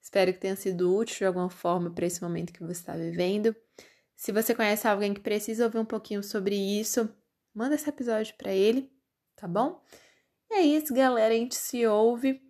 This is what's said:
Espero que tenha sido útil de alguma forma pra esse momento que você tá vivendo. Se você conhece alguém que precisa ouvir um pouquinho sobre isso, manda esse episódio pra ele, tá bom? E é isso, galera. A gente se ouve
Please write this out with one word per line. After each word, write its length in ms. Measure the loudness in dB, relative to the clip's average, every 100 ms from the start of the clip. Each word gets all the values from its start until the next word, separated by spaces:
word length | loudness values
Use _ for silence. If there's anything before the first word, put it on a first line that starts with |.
Espero 320 | -2 0 2
que 60 | 0
tenha 180 | -4 -4
sido 380 | -4 0 2
útil 240 | 2 0 -2
de 60 | -2
alguma 240 | 0 -4
forma 400 | -2 0 0 -2
pra 160 | -2 -4
esse 160 | -4
momento 300 | -6 -6 -6
que 100 | -10
você 200 | -12 -12
tá 140 | -10 -8
vivendo. 580 | -6 -2 0 2 0 -2 _ -20 -20 _ _ _
Se 160 | -4
você 220 | -2 0
conhece 340 | 0 2 2 2
alguém 240 | 2 0
que 80 | -2
precisa 440 | -2 -2 -2 0
ouvir 140 | 0 0
um 60 |
pouquinho 380 | -4 -6 -6 -6
sobre 340 | -4 -2 0 0
isso, 520 | 0 -2 -2 -2 -2 -6 _ _ _
manda 220 | -6 -2
esse 140 | -2 -2
episódio 460 | -6 -2 -2 -4 -8
pra 140 | -2
ele, 360 | 2 4 4 -2 _ _ _ _
tá 120 | _ -4
bom? 360 | 0 0 -4 _ -20 _ _ _ _ _
E 40 |
é 60 | 2
isso, 320 | 4 4 0
galera. 400 | 2 4 4 4
A 20 | 2
gente 200 | 0 -6
se 300 | -6 0 2
ouve 560 | 6 4 4 0 -2